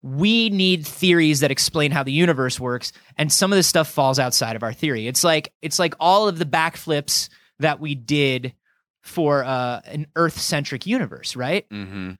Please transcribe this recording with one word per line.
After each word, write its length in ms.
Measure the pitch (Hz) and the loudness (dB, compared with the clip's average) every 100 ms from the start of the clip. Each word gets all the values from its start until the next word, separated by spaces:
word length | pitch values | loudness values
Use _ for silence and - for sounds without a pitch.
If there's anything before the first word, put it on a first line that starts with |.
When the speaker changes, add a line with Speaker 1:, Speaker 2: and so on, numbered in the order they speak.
Speaker 1:
we 460 | 131 135 202 226 226 | -8 0 2 2 2
need 360 | 196 185 185 147 | 2 2 2 -2
theories 540 | - 185 170 156 147 | -2 4 6 4 4
that 100 | 139 | 2
explain 400 | 135 - 165 147 | 0 -2 0 0
how 120 | 139 | 0
the 80 | 135 | 0
universe 480 | 143 175 139 131 - | 2 2 2 0 -4
works, 340 | 123 123 - - _ - | -4 -6 -8 -14 _ -4
and 140 | 151 | 0
some 200 | - 190 | 2 2
of 60 | 196 | 4
this 100 | 170 | 4
stuff 220 | 175 156 | 2 0
falls 300 | - 135 135 | 2 2 2
outside 360 | 127 - 113 110 | 0 0 -2 -4
of 80 | |
our 80 | 113 | -6
theory. 340 | 117 156 120 110 | -4 -4 -2 -2
It's 160 | 131 | 0
like, 280 | 175 160 - _ | 2 2 0 _
it's 180 | 151 - | -6 -2
like 160 | 170 - | -2 2
all 280 | 165 196 208 | 4 4 4
of 100 | 165 | 0
the 80 | 165 | 0
backflips 840 | 165 165 - - 151 143 - - _ _ - | 0 0 -2 -4 -2 0 -4 -4 _ _ -2
that 200 | 135 139 | 0 0
we 160 | 151 139 | -4 -6
did 580 | 117 147 139 127 127 - _ _ _ _ | 0 2 2 0 -4 -14 _ _ _ _
for, 420 | - - 151 143 | -10 -2 2 2
uh, 360 | 127 131 123 120 - | 0 -2 -4 -6 -8
an 200 | 147 139 - | -10 -6 0
Earth-centric 680 | 165 - - 151 143 127 175 | 0 0 -4 -4 -4 -6 -4
universe, 500 | 247 165 - - 127 | -2 -4 -8 -10 -6
right? 320 | 127 185 - | -2 -4 -4
Speaker 2:
Mm-hmm. 420 | 104 95 98 92 92 | -12 -10 -10 -10 -12